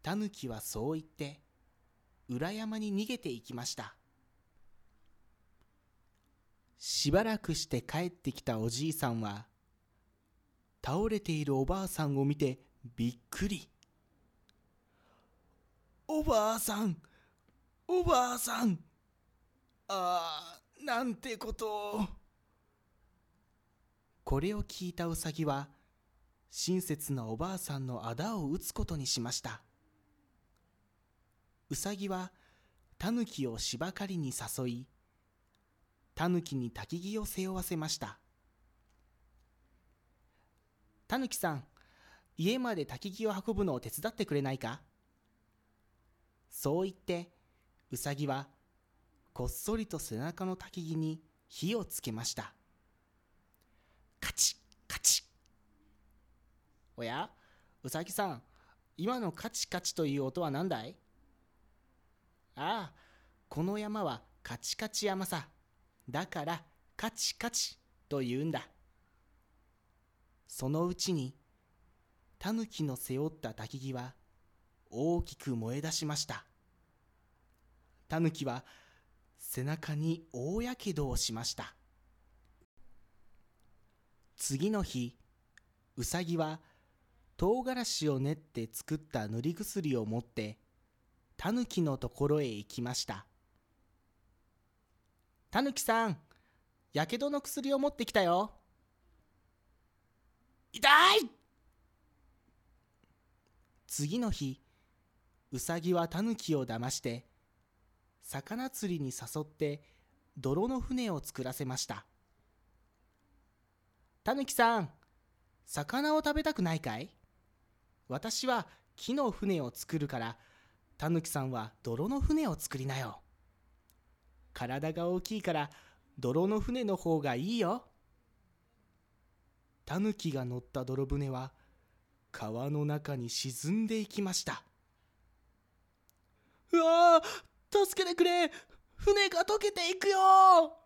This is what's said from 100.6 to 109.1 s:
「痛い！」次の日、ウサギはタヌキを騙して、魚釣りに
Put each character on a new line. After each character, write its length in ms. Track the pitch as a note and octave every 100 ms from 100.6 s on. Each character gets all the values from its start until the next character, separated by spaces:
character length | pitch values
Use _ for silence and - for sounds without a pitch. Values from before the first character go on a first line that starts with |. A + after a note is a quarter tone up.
| _
「痛 440 | A3+ C#4 D4 F4+ G#4
い！」 140 | C#4 - _ _ _ _ _ _ _ _ _ _ _ _ _ _ _ _ _ _ _ _ _ _ _ _ -
次 320 | - D3 A3
の 120 | A#3
日、 300 | - C#3 C3 _ _ _ _ _ _ _ _ _
ウ 80 | C3
サ 200 | - E3+
ギ 140 | E3
は 140 | F3+ E3+
タ 140 | E3
ヌ 140 | A3 A3
キ 200 | - D3+
を 100 | B2
騙 240 | A2+ B2
し 120 | -
て、 260 | B2+ A#2 - _ _ _ _ _ _ _ _ _
魚 480 | - C#3 - A3+ C4
釣 280 | - G3+ E3+
り 60 |
に 80 | C3+